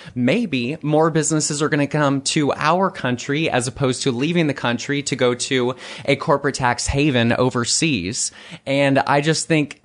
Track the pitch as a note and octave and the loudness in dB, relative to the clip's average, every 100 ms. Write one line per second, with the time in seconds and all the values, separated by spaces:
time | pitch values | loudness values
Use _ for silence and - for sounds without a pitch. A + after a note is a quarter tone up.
0 | - B2+ B2 G3 A3+ C3+ A#2+ D#3 D3 D3+ | -10 -2 2 2 0 -2 -4 -4 0 2
1 | E3 D#3+ D3 D#3 D3+ D3 D3+ D3 C#3 D3+ | 4 2 2 0 -2 -2 0 0 0 2
2 | C#3+ C#3 - D#3 C#3+ - D3 F3 F#3+ - | 2 0 0 0 0 0 2 2 0 -2
3 | B2+ B2 - C#3+ D#3+ B2+ B2 - C3+ B2+ | -4 -4 -2 -2 0 0 -2 -2 -2 0
4 | C#3+ A#2+ D3+ F3 D#3 C3+ B2+ A#2+ - C#3+ | -2 -2 0 0 0 0 -2 -2 -4 -4
5 | C#3 B2+ B2 A#2+ - C3 B2 B2 - - | -4 0 0 0 -2 0 0 -4 -14 -8
6 | - C#3 - C#3+ C#3+ - B2+ A#2+ - C#3 | -2 -2 0 0 0 0 0 0 -2 0
7 | D3+ B2 A#2 - B2+ B2 A#2 - E3 A#2+ | 2 2 2 2 2 0 -2 0 0 0
8 | F2 B2+ - - - - - C#3 C#3 C3+ | -2 -6 -6 -10 -20 -14 -4 0 4 2
9 | - C#3+ D3+ D#3 - D#3+ C#3+ - | 4 2 2 -2 0 0 0 -8